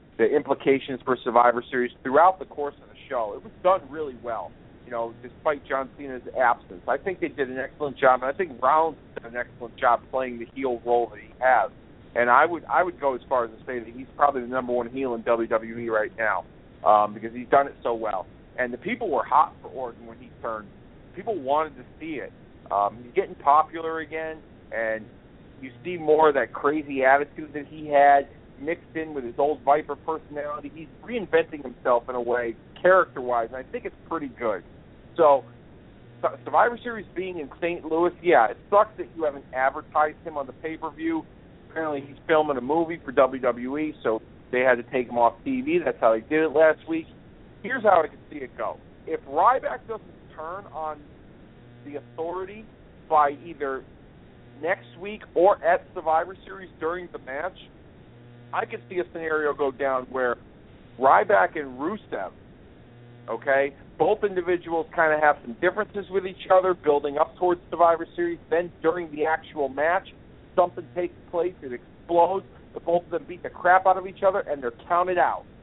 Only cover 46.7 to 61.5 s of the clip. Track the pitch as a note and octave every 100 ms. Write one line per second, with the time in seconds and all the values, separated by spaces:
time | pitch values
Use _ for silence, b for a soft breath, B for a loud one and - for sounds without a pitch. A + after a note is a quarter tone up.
46.7 | D3+ - D#3+ - - - - - - G#3
47.7 | C4 G#3 F3+ D3+ - - D3+ B2+ - G#2+
48.7 | D#2+ - - - D#3 - C#3+ G#3+ C4 C#4+
49.7 | B3 - A3 - - - - D#3+ F#3 G3+
50.7 | D3+ D#3 D3+ D3 - - - - - -
51.7 | - B2 C#3+ A#2+ A#2+ E3 F3+ F#3+ G#3 A3
52.7 | - - - - D#3 C#3+ C#3+ E3+ E3 C#3+
53.7 | C3 - - - - - - - C3+ D#3
54.7 | G3 - - G3 G#3+ - E3 F#3 F#3+ D#3+
55.7 | F3 - F#3 D#3+ D#3+ F3 F#3+ - F#3+ F3+
56.7 | - D#3+ F3+ F3 C#3+ B2+ C3+ F3 - -
57.7 | - - - - - - - - D#3 A3
58.7 | A2+ A#2+ F3 E3+ E3+ D#3+ D#3 D3+ C#3 C#3
59.7 | B2 C#3 C3 B2+ C3 B2 A#2 - - -
60.7 | - - - C3 F3 G#3+ G3 F3+